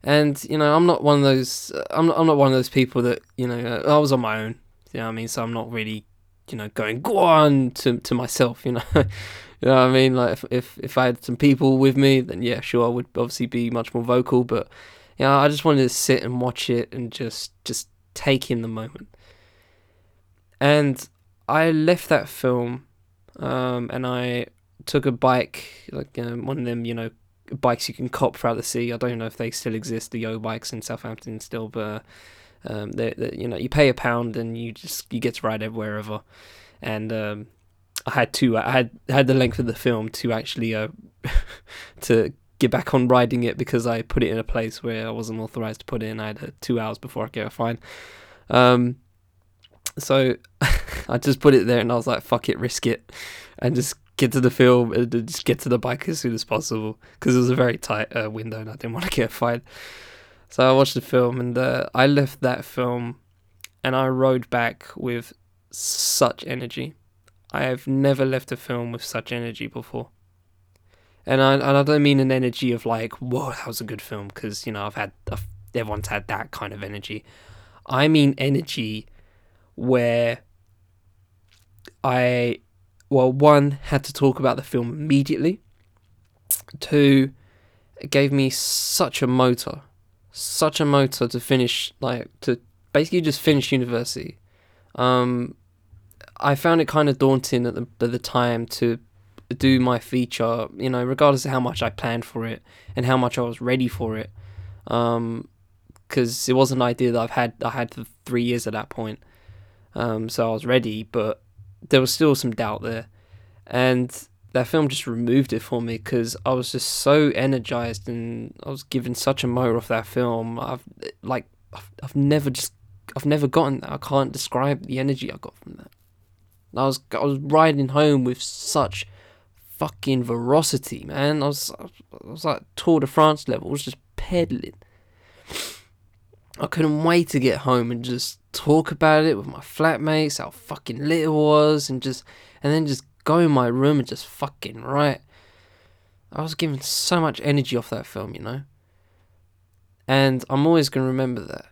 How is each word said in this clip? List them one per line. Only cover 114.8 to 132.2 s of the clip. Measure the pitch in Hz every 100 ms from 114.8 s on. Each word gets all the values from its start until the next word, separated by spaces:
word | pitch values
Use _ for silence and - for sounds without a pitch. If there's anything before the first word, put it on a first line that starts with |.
| 147
just | 131 -
removed | 117 120 131 131
it | 113
for | - 123
me, | 117 113
'cause | - 123 117 - 135
I |
was | 127 127
just | 127 -
so | - 139 147 147 98
energized | 135 131 113 120 117 104 113
and | 117 117 117 113 -
I | -
was | 139
given | - 131 120 120
such | - 135
a | 127
motor | 123 127 117
off | 107
that | 113 110
film. | 123 120 113 113 117
I've, | 123 123 - - - -
like, | 98 127 - _ _
I've, | - - -
I've | 131 143
never | 139 151 143
just, | 127 - _ - - - -
I've | 143
never | 147 143
gotten | 165 143 135
that. | -
I | 139
can't | - 139 131
describe | - - 127 135 143 -
the | 127
energy | 139 135 -
I | -
got | - _
from | - -
that. | - _ _ _ _ _ _ _ _ -
I | 135
was, | 131 _
I | -
was | 143 139
riding | 147 156 160 143 131
home | 139 151 143 123
with | 123
such | - - - 160 113 98 - - _ _ _ _ _ -
fucking | 151 - - 131 117
ferocity, | 117 120 147 151 135 - - -
man. | 143 143 151
I | 143
was, | 143 - -
I | - _ _ -